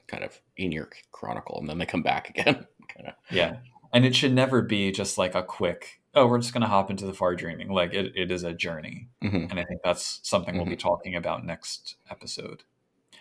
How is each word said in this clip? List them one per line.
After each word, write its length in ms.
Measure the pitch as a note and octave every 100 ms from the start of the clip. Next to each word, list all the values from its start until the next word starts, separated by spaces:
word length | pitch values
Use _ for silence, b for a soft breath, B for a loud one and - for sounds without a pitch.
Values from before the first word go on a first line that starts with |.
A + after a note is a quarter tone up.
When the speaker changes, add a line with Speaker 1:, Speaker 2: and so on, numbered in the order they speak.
| -
Speaker 1:
kind 180 | -
of 140 | - - _ -
in 160 | F#2
your 180 | D#2 - - -
chronicle, 460 | - - - - -
and 100 | D2
then 100 | D#2+
they 80 | E2+
come 160 | F2+
back 260 | C#2+ C2+ -
<laughs> 60 | -
again. 280 | A#2+ - - _ -
Kinda. 220 | - C#2+ - -
Speaker 2:
Yeah. 260 | F2 E2 - - - -
And 120 | B2 C3
it 80 | B2
should 160 | C#3+
never 300 | B2+ C3 B2+
be 280 | G2+ G#2 G2
just, 280 | F#2+ G2 -
like, 160 | F#2
a 80 | F#2
quick, 580 | F#2 - F2+ E2+ - - _
"Oh, 120 | D3 B2
we're 120 | A#2+
just 160 | A#2
gonna 120 | B2 A2
hop 220 | G2+ G2
into 160 | G2 G2
the 60 |
far 220 | F#2 F#2
dreaming." 340 | F2+ F2 E2 F2
Like, 220 | F#2+ E2+
it, 200 | G2 F#2+ G2
it 140 | F2+
is 100 | F2
a 100 | F2
journey. 540 | E2+ F2+ D#2+ D#2+ - - _
Speaker 1:
Mm-hmm. 240 | G#2 F#2+ D#2+
Speaker 2:
And 100 | F#2
I 40 |
think 180 | F2 F2+
that's 360 | F2+ F2 - -
something 340 | - G2+ F2 F2+
we'll 80 |
be 80 | E2+
Speaker 1:
Mm-hmm. 160 | - F#2
Speaker 2:
talking 260 | F2 F#2+
about 300 | F2 E2+ E2
next 520 | E2+ E2 - - - - -
episode. 520 | - - - - - _ _ _ _ _ b